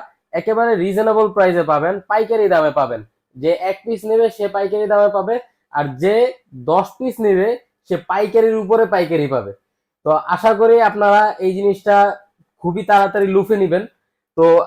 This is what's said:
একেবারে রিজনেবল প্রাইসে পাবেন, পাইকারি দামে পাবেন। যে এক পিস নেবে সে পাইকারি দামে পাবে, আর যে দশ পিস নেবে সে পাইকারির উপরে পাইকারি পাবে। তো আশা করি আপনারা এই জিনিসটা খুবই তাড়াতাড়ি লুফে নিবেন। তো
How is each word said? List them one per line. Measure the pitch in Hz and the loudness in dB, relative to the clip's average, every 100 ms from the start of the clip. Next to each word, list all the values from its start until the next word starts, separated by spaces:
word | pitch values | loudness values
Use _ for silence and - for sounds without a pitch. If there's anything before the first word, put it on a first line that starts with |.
| - _ _ 165 | -2 _ _ -8
একেবারে | 196 220 233 214 | -4 -2 0 0
রিজনেবল | 185 196 220 220 214 208 | -2 -2 0 2 0 2
প্রাইসে | 185 175 156 | 2 2 0
পাবেন, | 147 160 196 - | 0 -2 -4 -4
পাইকারি | 214 220 226 202 | -2 0 0 2
দামে | 175 151 143 | 2 0 0
পাবেন। | 127 113 107 _ _ 131 | -2 -4 -12 _ _ -6
যে | 151 170 185 | -4 -2 -4
এক | 190 | -8
পিস | 226 220 214 | -8 -8 -2
নেবে | 226 226 - | 0 0 -2
সে | 202 | -6
পাইকারি | 196 196 208 208 | -4 -4 -2 0
দামে | 208 208 202 | 2 2 0
পাবে, | 190 240 - _ _ | -4 -6 -8 _ _
আর | 143 143 127 | -6 -6 -4
যে | 185 220 247 254 _ 131 123 | 0 2 0 -2 _ -12 -2
দশ | 175 - - | -2 -2 -6
পিস | 254 - 214 | -8 -2 0
নেবে | 185 208 247 _ _ - | 2 0 -4 _ _ -8
সে | 175 - | -8 -4
পাইকারির | 190 208 226 226 220 | -4 -2 2 2 0
উপরে | 190 226 226 | 0 0 2
পাইকারি | 196 165 165 147 | 0 0 -2 -2
পাবে। | 131 101 98 _ _ _ _ 151 | -4 -6 -12 _ _ _ _ -2
তো | 156 - | -2 -2
আশা | 180 226 208 | -2 0 2
করি | 226 233 214 | 4 4 4
আপনারা | 208 208 202 214 - | 2 2 4 2 0
এই | 185 190 | -4 -2
জিনিসটা | 202 196 208 202 202 - _ _ _ _ | -2 -2 2 4 2 0 _ _ _ _
খুবই | 170 180 196 | -6 -4 0
তাড়াতাড়ি | 202 196 208 196 | 2 2 0 0
লুফে | 190 190 214 | 0 0 0
নিবেন। | 185 175 220 _ _ _ _ - | 0 -2 -4 _ _ _ _ 0
তো | 165 170 | 4 4